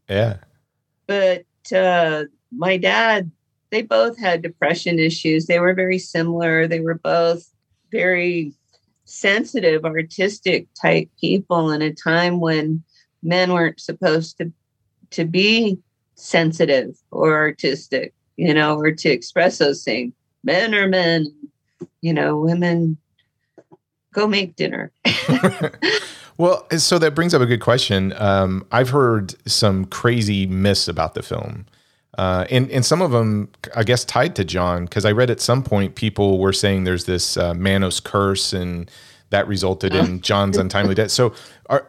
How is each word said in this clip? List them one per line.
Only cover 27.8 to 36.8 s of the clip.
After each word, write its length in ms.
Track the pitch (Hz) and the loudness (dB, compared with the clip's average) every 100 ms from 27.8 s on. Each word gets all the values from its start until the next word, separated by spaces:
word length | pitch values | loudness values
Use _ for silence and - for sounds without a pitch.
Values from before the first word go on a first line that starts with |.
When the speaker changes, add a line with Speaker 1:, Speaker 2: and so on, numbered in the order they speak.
| - 98 95 - | 2 0 0 0
Speaker 1:
Um, 500 | 101 98 95 95 - | 2 2 2 -2 0
I've 160 | 117 131 | 0 2
heard 460 | 143 127 110 95 - - | 2 2 2 -2 -10 -4
some 360 | - 107 95 | 0 2 2
crazy 600 | 92 - 120 120 104 98 95 | -2 -2 0 2 0 0 0
myths 420 | 92 101 98 - | 2 2 2 -2
about 260 | 80 78 | -4 -4
the 80 | - | -4
film. 440 | - 85 73 - - _ _ _ _ - | -8 -8 -8 -12 -16 _ _ _ _ -4
Uh, 300 | 92 92 - | -2 0 0
and, 200 | 127 131 | 0 0
and 140 | 135 | 0
some 180 | 123 165 | 0 0
of 80 | 180 | 2
them, 400 | 120 113 104 101 _ - 117 | 2 2 -2 -4 _ -8 -2
I 80 | |
guess, 180 | 117 120 | 0 0
tied 300 | - 120 165 - | 0 -2 0 -2
to 80 | |
John, 440 | 85 90 90 87 87 | -4 -2 -2 -2 -4
'cause 160 | 110 | -2
I 80 | 104 | 0
read 160 | 107 123 | 2 2
at 100 | 113 | 0
some 200 | - 127 | 0 0
point 320 | 131 101 95 | 0 0 -2
people 440 | - 110 - 101 95 | -2 -4 0 2 4
were 160 | 95 | 2
saying 300 | 95 101 98 | 2 0 0